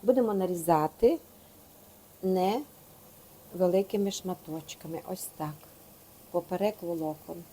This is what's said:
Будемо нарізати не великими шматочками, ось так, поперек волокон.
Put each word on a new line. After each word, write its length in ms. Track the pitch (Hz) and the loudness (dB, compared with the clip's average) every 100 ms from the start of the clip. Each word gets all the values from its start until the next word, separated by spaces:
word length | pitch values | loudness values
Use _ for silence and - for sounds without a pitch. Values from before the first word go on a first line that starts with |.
Будемо 320 | 202 254 226 | 4 4 4
нарізати 840 | 202 185 175 160 160 151 - 226 320 - - - - - - - - - - | 2 0 -2 2 4 2 4 2 2 -6 -20 -20 -20 -20 -20 -20 -20 -20 -6
не 380 | 190 185 185 226 294 - - - - - - - - | 0 2 2 0 -4 -16 -20 -20 -20 -20 -20 -20 -16
великими 560 | 175 180 185 196 208 196 | 0 2 4 2 0 -2
шматочками, 920 | 190 185 180 - 160 151 - 156 165 - | -2 -8 -8 -8 -10 -10 -16 -10 -10 -8
ось 160 | 185 - - | -8 -10 -8
так, 180 | 156 151 - - - - - - - | -8 -8 -16 -20 -20 -20 -20 -20 -4
поперек 440 | 175 170 180 202 214 | -4 -2 -2 0 -2
волокон. 640 | 170 170 156 151 - 165 175 | -6 -4 -4 -6 -10 -14 -14